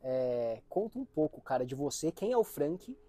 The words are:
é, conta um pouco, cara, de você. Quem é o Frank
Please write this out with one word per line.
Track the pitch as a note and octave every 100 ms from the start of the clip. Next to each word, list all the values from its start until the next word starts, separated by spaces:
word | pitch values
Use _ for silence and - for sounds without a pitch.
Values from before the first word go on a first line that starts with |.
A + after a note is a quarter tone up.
é, | C3 C3 B2+ A#2+ A#2 A2+ -
conta | F#3 A3 B3+
um |
pouco, | C4+ - D#3 -
cara, | - C3 B2+
de |
você. | C3+ C#3+ - D#3+
Quem | - G3+
é | B3
o |
Frank | G#3+ - D3 F#3 - C4+